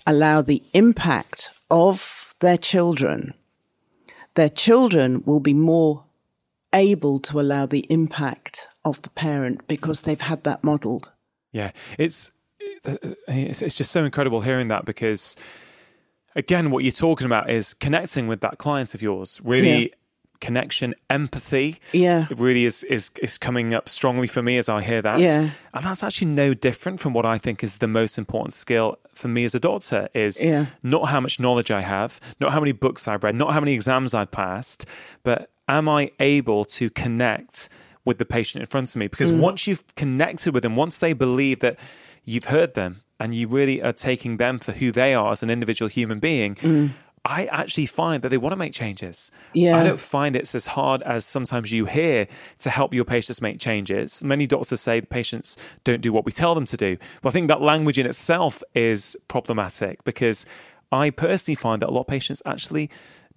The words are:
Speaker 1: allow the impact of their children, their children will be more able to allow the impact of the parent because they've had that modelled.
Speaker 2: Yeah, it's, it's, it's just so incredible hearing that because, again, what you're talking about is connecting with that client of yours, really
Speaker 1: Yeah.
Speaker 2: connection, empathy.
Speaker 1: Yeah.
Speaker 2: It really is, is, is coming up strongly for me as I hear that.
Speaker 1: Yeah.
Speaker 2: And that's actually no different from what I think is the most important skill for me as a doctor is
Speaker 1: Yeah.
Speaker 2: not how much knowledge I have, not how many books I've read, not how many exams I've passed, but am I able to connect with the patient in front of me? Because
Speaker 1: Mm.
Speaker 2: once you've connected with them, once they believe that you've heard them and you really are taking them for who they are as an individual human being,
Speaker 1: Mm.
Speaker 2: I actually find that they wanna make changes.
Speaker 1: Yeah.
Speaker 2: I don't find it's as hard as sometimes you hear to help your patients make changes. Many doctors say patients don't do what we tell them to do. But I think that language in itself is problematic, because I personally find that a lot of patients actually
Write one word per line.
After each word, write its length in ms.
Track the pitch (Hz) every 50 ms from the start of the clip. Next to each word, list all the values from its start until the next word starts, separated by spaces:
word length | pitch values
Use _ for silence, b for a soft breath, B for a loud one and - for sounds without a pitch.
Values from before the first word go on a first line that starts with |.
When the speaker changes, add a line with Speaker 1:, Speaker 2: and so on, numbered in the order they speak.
| -
Speaker 1:
allow 340 | 151 151 147 156 151 156 156
the 220 | 139 139 147 - - _ -
impact 760 | 185 220 240 220 - - 175 131 98 - - - - - - - _ _ -
of 640 | 160 170 170 196 190 196 - - - - - - - -
their 180 | 175 180 175
children, 760 | 170 - - - 180 175 170 160 131 135 78 - - - - - _ _ _ _ _ _ _ _ _ _ _ _ b b b b b b b -
their 140 | 170 156 147
children 720 | - - - 226 233 254 254 226 180 151 131 127 127 123 -
will 140 | 143 151 151
be 120 | 139 147 143
more 500 | 147 160 165 165 165 160 156 151 147 - _ _ _ _ _ _ _ _ _ _ _ _ _ -
able 460 | 190 196 202 202 160 151 143 139 135
to 220 | 139 - 147 147
allow 240 | 143 139 139 139 139
the 200 | 131 147 139 - -
impact 800 | 165 165 160 156 - 151 143 127 120 - - - - - - - _ _ -
of 160 | 156 135 -
the 80 | - -
parent 580 | - - 160 156 147 139 131 123 - - -
because 340 | - 160 - - 160 156 -
they've 200 | - 160 151 -
had 220 | - 147 160 147 -
that 200 | 147 - - -
modelled. 480 | 151 151 147 - 107 123 - - - _ _ _ _ _ _ _ _
Speaker 2:
Yeah, 200 | - 110 104 95 B B B B B
it's, 340 | - 156 165 160 - - - _ _ _ _ _ - 415 403 403 - -
it's, 760 | - 139 - - - - - - - 131 135 131 - - -
it's 140 | 220 156 -
just 160 | - - -
so 140 | - 175 156
incredible 360 | 139 - 147 139 131 113 113
hearing 280 | 101 131 131 127 123 113
that 160 | 107 95 -
because, 500 | 113 104 - 117 110 107 95 - - - b b b b b b b b b b b b b b b b _ _ _ -
again, 360 | 156 - - 180 175 165 147
what 120 | 131 131 131
you're 80 | 131
talking 340 | - - 165 165 160 - 127
about 240 | 123 117 107 - -
is 240 | 117 113 101 - -
connecting 540 | - - 139 151 170 - - - 143 120
with 120 | 110 110 98
that 180 | - 104 - -
client 340 | - 147 147 139 127 - -
of 80 | 98
yours, 400 | 110 104 98 92 95 - - - -
really 380 | 117 123 127 - 170 - 120 117 -
Speaker 1:
Yeah. 60 | - _ _ _ _ _ _ _ _ -
Speaker 2:
connection, 540 | - - 120 123 - - - - 131 120 - - _ -
empathy. 720 | 135 139 147 131 - 127 - - 143 135 139 156 165 B B B
Speaker 1:
Yeah. 360 | - 180 180 175 175 165 160 151
Speaker 2:
It 80 | 127
really 280 | 117 120 127 127 120 120
is, 180 | 117 - - -
is, 280 | 202 131 110 - - - -
is 160 | - 117 -
coming 360 | - - 127 123 123 117 113 113
up 160 | 113 - -
strongly 380 | - - - 131 120 127 123
for 140 | 113 - 131 120
me 140 | 120 127
as 120 | 123 113 -
I 120 | 107 107
hear 200 | 92 107 117 113
that. 180 | 104 107 110 151
Speaker 1:
Yeah. 300 | 180 170 151 151 156 151 143 B B B -
Speaker 2:
And 100 | 120 151
that's 180 | 190 190 - 208
actually 240 | 202 - - 190
no 260 | 160 147 143 139 139 131
different 460 | 110 - 127 117 - - 185 190 -
from 140 | - 147 120
what 120 | 117 113
I 120 | 113 113 110
think 240 | - 123 110 - -
is 160 | 104 - -
the 80 | 120
most 300 | 110 110 113 113 107 -
important 360 | - 101 - - 110 - - -
skill 440 | - - - 120 113 110 107 104 - _ _ -
for 140 | - -
me 160 | 123 117 120 120
as 100 | 117 -
a 40 | 120
doctor 480 | - 175 214 202 - - 123 101 98 - -
is 320 | 117 107 104 98 - 131
Speaker 1:
Yeah. 220 | 165 156 143 147 131 - _ -
Speaker 2:
not 260 | 123 143 165 - 135
how 100 | 147 135
much 200 | 127 123 - -
knowledge 320 | 123 123 123 120 113 -
I 100 | 110 98
have, 400 | 92 98 98 98 107 120 - B B B B -
not 140 | 139 139 139
how 60 | 156
many 120 | 151 143 127
books 340 | - 135 131 - - -
I've 160 | 117 104 98 110
read, 120 | 104 110
not 180 | 120 151 143 151
how 60 | 156
many 140 | 147 143 139
exams 400 | 113 104 131 131 131 131 127 120
I've 180 | 110 101 -
passed, 540 | - - 95 92 92 107 131 - - - - B B B B B B B -
but 260 | 123 120 - - - _ _ _
am 220 | - 135 151 156 156
I 220 | 147 147 143 - - -
able 440 | 139 139 143 143 123 120 107 104 104
to 240 | - - - 123 110
connect 800 | - - - 120 117 117 123 117 107 - - - - - - b b b b b b b -
with 120 | 127 120
the 80 | - 113
patient 360 | - - 117 107 - - -
in 60 | 117
front 220 | - - 135 127 -
of 60 | -
me? 120 | 117 107
Because 240 | 101 - - 143 170 165
Speaker 1:
Mm. 60 | 160
Speaker 2:
once 280 | 156 185 196 - -
you've 160 | 208 190 - - _ -
connected 580 | - 151 139 127 135 160 - - 156 - 175 139
with 100 | 123 110
them, 120 | 117 110
once 200 | 123 156 175 - -
they 120 | 175 165 156
believe 460 | 120 139 127 123 131 139 135 127 -
that 180 | - 120 117 B B B B B B B B B B
you've 220 | 120 113 120 -
heard 300 | - 135 156 - - -
them 260 | - 92 90 90 104 _ _ _ -
and 160 | 113 113 117
you 120 | 117 117
really 340 | 110 123 139 139 135 131 127 -
are 100 | 123 117
taking 440 | - - 131 127 - - 120 113
them 200 | 107 120 127 127
for 140 | 120 - -
who 180 | 107 - 131 123
they 220 | 104 127 127 139 131
are 180 | 117 104 107 104
as 100 | - 113
an 60 | 113
individual 400 | 117 120 117 107 113 - 113 104
human 300 | - 123 117 110 110 107
being, 360 | 135 160 160 131 107 101 101
Speaker 1:
Mm. 360 | - - 160 160 147 147 143 131 B B B _ _ -
Speaker 2:
I 200 | - 139 165 196
actually 380 | - - 143 - - - 156 -
find 380 | 220 - - 165 165 - - 135
that 60 | 127
they 80 | 135
wanna 180 | 123 117 156 190
make 180 | 190 170 151 -
changes. 560 | - 117 107 95 - 101 90 85 - - b b b b b b
Speaker 1:
Yeah. 240 | 170 175 170 165
Speaker 2:
I 60 | 165 165
don't 160 | 160 - -
find 360 | - - - 139 143 143 127
it's 200 | 123 - - -
as 120 | 120 -
hard 340 | - - 139 139 135 135 127 -
as 220 | - 120 117 -
sometimes 460 | - - 139 123 - 127 120 110 104
you 140 | 113 113 104
hear 420 | 92 120 151 165 165 139 113 101 B B B B B B -
to 100 | - 123
help 240 | 104 131 139 - -
your 100 | 123 117
patients 360 | - 123 120 110 - 120 -
make 180 | 117 107 95 -
changes. 640 | - 117 110 104 98 90 95 104 - - - - -
Many 240 | 139 139 147 143
doctors 320 | 120 143 131 117 - 127 -
say 200 | - 123 117 113
patients 560 | - - 127 123 113 - - 113 - - - B B B B B -
don't 180 | - 120 110
do 120 | - 117 107
what 120 | 110 -
we 60 | 117
tell 240 | - - 175 170 170
them 100 | 160 131
to 120 | - -
do. 200 | 107 107 95 92 B B B B B
But 80 | - 131
I 20 | -
think 140 | 180 170 147
that 120 | 156 -
language 380 | 147 147 151 156 156 151 135 139
in 60 | 127
itself 580 | 120 - - - - 165 175 175 139 - - - - -
is 440 | 120 117 117 110 101 - - - - _
problematic, 760 | - - 127 - - 117 107 98 - - - 104 95 - - -
because 400 | 127 - - 127 113 107 - B B B B B B B B B -
I 180 | 127 131 147 147
personally 460 | 131 - 160 170 196 185 - - 151
find 260 | - - 117 110 107
that 80 | - -
a 20 |
lot 100 | - 127
of 60 | 131
patients 340 | - 139 135 - - 147 - -
actually 440 | 147 - - - - 151 151 151 151 b b b b b b b b b